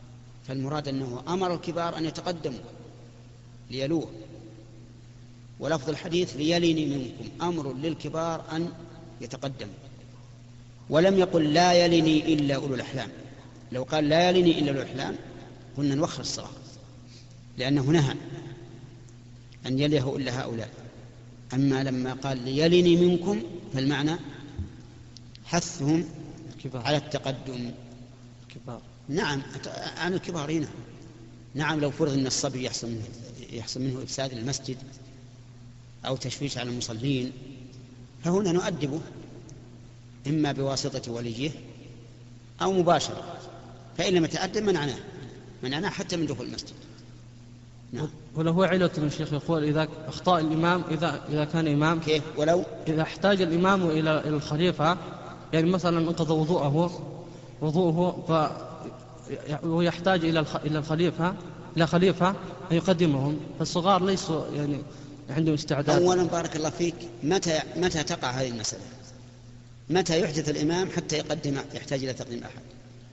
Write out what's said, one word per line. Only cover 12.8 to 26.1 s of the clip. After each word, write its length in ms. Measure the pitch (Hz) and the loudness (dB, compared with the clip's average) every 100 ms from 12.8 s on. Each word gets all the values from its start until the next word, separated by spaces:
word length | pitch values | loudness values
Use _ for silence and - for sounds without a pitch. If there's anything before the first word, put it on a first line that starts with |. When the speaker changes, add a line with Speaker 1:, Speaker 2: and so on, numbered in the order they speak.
| 113 131 104 - - - - - - | -4 -6 -6 -10 -16 -16 -18 -20 -8
Speaker 1:
لو 120 | 127 | -6
قال: 260 | 127 156 147 | -2 2 4
"لا 200 | 156 180 | 6 8
يلني 300 | 180 175 156 | 8 6 6
إلا 100 | 143 | 4
أولو 100 | 139 | 0
الأحلام"، 340 | 123 127 - - - - - - - - | -2 -4 -4 -6 -10 -16 -16 -18 -12 -2
قلنا: 180 | 143 135 | 0 2
"نوخر 260 | 165 - | 0 -2
الصغار"، 300 | 123 - - - - - - - - - - - - - | -6 -8 -8 -14 -18 -18 -20 -20 -20 -20 -20 -20 -14 -4
لأنه 240 | 127 143 | 2 2
نهى 340 | 135 165 139 - - - - - - - - - - - - - - - 131 | 6 6 4 0 -8 -12 -12 -14 -16 -16 -18 -18 -20 -20 -20 -20 -20 -10 -4
أن 140 | 131 | 0
يليه 360 | 147 151 127 135 | 2 2 2 -2
إلا 260 | 131 123 | -4 -4
هؤلاء. 280 | 127 113 110 - - - - - - - - | -4 -6 -8 -12 -16 -18 -18 -20 -20 -20 -4
أما 300 | 127 139 131 | 2 4 2
لما 300 | 135 127 127 | 0 -2 -4
قال: 240 | 131 139 131 | -4 -4 -4
"ليلني 580 | 123 135 165 180 175 170 | -2 2 6 8 8 8
منكم"، 480 | 180 175 175 208 226 - - | 8 4 2 0 -2 -10 -6
فالمعنى 380 | 135 135 139 147 170 - - - - - - - - - - - - - | -2 0 2 0 -2 -6 -14 -12 -10 -10 -12 -18 -18 -20 -18 -18 -18 -4
حثهم 600 | 170 170 - 139 160 156 | -2 -2 -2 0 2 0